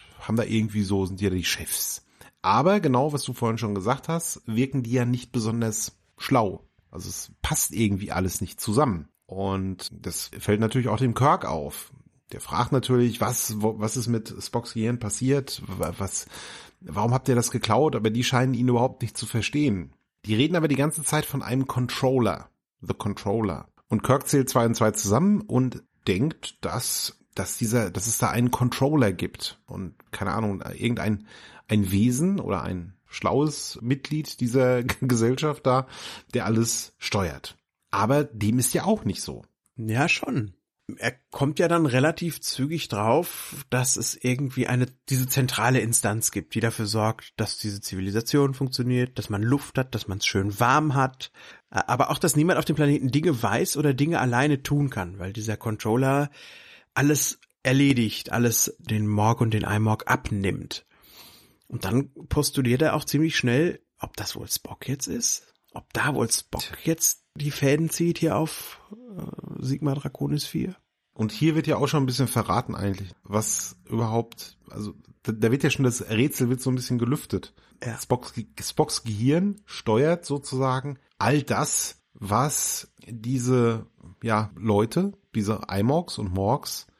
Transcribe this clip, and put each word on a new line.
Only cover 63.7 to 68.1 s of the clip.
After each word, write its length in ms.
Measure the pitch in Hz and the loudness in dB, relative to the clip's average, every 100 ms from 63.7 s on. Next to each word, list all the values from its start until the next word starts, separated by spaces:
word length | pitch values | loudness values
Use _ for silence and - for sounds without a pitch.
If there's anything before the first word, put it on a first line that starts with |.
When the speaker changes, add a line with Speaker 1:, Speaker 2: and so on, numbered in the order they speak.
| - _ _ | -2 _ _
Speaker 2:
ob 180 | - - | -12 -8
das 180 | 107 - | -10 -8
wohl 120 | - | -6
Spock 380 | - - - - | -6 -6 -12 -6
jetzt 200 | 135 - | -6 -4
ist, 360 | 240 - - - _ _ | -4 -2 -4 -8 _ _
ob 200 | - - | -16 -10
da 200 | - - 135 | -4 -2 0
wohl 140 | 117 | 0
Spock 340 | - - - - - | -2 -4 -8 -8 -6
jetzt 400 | - 160 - - _ - | -2 0 0 -2 _ -6
die 160 | 147 | -6
Fäden 380 | - 139 147 160 | 0 2 4 2
zieht 280 | - 170 | 0 0